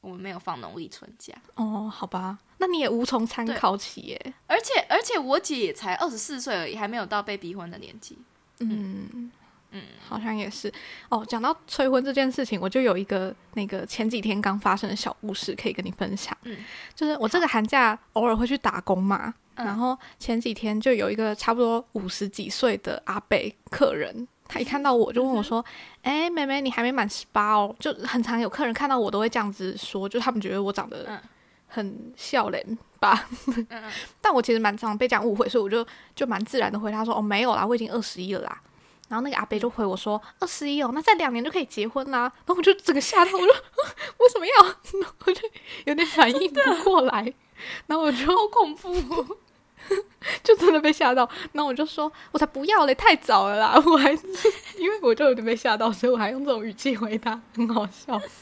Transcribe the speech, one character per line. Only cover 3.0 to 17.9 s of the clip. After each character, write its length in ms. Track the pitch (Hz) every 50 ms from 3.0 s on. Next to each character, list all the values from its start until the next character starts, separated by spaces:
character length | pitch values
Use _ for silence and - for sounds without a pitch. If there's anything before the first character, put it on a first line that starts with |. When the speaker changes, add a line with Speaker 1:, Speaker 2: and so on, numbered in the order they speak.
| 247
Speaker 2:
从 220 | - 262 240 226
参 180 | 233 - - 233 226 -
考 200 | - - - 196
起 260 | 202 - - - -
耶。 200 | - - - - -
Speaker 1:
对。 100 | 262 262 _ _
而 160 | _ 294 427
且， 240 | 466 - 539 440 - -
而 140 | - -
且 160 | - - 494 370
我 220 | 277 254 269 349
姐 180 | - - 294 254
也 160 | 214 170 143
才 220 | - - 196 180
二 120 | - - 349
十 80 | 240
四 240 | 220 - - 294 262
岁 160 | 247 277 226
而 140 | 180 165 131
已， 60 | -
还 120 | 220 214 202
没 80 | 226
有 80 | 240 202
到 200 | 202 214 208 202
被 120 | 214 202
逼 200 | 202 185 170 180
婚 160 | 202 175 170
的 80 | 170 -
年 200 | - - - 226
纪。 200 | - - - - 247 _ _ _ _ _ _ -
Speaker 2:
嗯。 720 | 240 220 214 214 202 190 190 196 196 202 226 247 240 240 _ _ _ _ _ _ _ _
Speaker 1:
嗯。 100 | - 196 160 - 62 - - -
Speaker 2:
好 120 | - 214
像 160 | 214 226 220
也 140 | 214 202 196
是。 220 | 208 - - 208 - - - - - - - -
哦， 140 | 254 220 220 -
讲 100 | - 226
到 160 | 226 269 320 - _ -
催 200 | - - 269 262
婚 160 | 262 262 254
这 80 | 277
件 200 | 262 277 269 262
事 120 | 254 - 269
情， 160 | - 220 185
我 80 | 175 190
就 140 | 196 262
有 160 | 262 240 185 180
一 60 | 196
个， 320 | - 202 190 185 190 - _ _ _ -
那 140 | 220 202 202
个， 180 | - 190 -
前 240 | - - - 220 220
几 100 | 233 233
天 220 | 190 214 214 202
刚 180 | 208 202 190 208
发 160 | - 208 185
生 140 | 202 - 196
的 60 | -
小 200 | 214 - - - _
故 100 | - 214
事 220 | 190 - - - -
可 160 | - - 214
以 40 | 190
跟 120 | - 185
你 60 | 185
分 260 | 185 - 196 190 196 196
享。 180 | - - - _
Speaker 1:
嗯。 160 | _ 240 214 202 214 - - - - - -
Speaker 2:
就 100 | - 320
是 100 | 302 302 285
我 100 | 226 220
这 100 | - 359
个 80 | 349 302
寒 180 | - 226 214
假 320 | 220 - 277 247 226